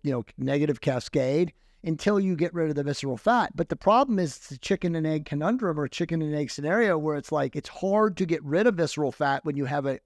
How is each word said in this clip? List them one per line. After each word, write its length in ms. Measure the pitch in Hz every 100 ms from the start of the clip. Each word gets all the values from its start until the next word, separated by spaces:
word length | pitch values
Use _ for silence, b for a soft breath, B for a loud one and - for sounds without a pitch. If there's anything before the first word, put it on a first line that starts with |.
you 80 | 147
know, 140 | 123 - -
negative 440 | 131 143 147 131
cascade 720 | 147 127 - 139 131 147 175 - _ _ 165
until 340 | 160 202 208
you 160 | 190 160
get 180 | 170
rid 160 | 175 160
of 60 | 143
the 80 |
visceral 320 | 143 139 139 120
fat. 400 | 214 240 185 -
But 140 | 170
the 80 | -
problem 420 | - 233 277 196
is 160 | 160 -
it's 160 | -
a 60 | 131
chicken 380 | - 196 180 165
and 120 | 156
egg 180 | 156 151
conundrum 540 | 147 165 254 196 151
or 80 | 143
chicken 340 | - 170 165
and 140 | 151 151
egg 160 | 135
scenario 460 | - 147 208 220 160
where 180 | 151 147
it's 160 | -
like, 240 | 156 139 151
it's 140 | -
hard 480 | - 190 208 214 165
to 80 | 165
get 180 | 165
rid 240 | 143 165 233
of 80 | 175
visceral 380 | 156 151 139
fat 320 | - 143 135 156
when 100 | 143
you 80 |
have 220 | 135 147 139
a 140 | 131